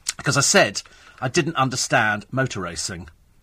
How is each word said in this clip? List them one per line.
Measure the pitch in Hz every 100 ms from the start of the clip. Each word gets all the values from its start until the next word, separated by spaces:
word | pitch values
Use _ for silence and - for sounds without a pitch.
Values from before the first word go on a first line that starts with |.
| - -
'Cause | - 139
I |
said, | - 202 120 98 - - - -
"I | 131
didn't | 170 170 139
understand | 131 123 - 135 110 104 -
motor | 127 127 104
racing." | 87 82 - 87 85 - _ _